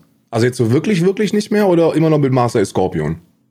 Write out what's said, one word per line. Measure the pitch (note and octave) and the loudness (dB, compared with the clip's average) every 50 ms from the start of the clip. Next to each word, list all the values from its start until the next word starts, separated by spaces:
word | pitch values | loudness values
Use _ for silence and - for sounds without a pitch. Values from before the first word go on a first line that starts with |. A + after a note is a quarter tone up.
| _ _ _ _ _ _ | _ _ _ _ _ _
Also | - A2+ A2+ | -2 0 0
jetzt | B2 B2+ | 0 0
so | - B2 A2 A#2+ | 0 0 0 0
wirklich, | D#3+ D#3+ A3 G#3+ E3 E3+ | 0 0 0 0 2 0
wirklich | F#3+ G3 F#3+ G#3+ F#3+ - | 0 0 0 -2 -2 -2
nicht | G#3 G#3 - | -4 -4 -2
mehr | G#3 G#3 G#3+ G3 | 0 0 2 2
oder | F3 E3 E3 D#3 - | 2 2 2 2 2
immer | D#3 D#3+ D#3+ | 2 2 2
noch | D#3 D3 | 2 2
mit | C#3+ C3+ C3 | 0 0 2
Master | C3 A#2+ A#2+ - A#2+ F#2+ | 0 0 0 0 -2 -2
Scorpion? | - - G#2+ F#2 F2+ E2 E2 D2+ D2 E2 E2 - _ _ _ _ _ | 0 -2 -2 -2 -2 -2 -4 -4 -4 -6 -8 -12 _ _ _ _ _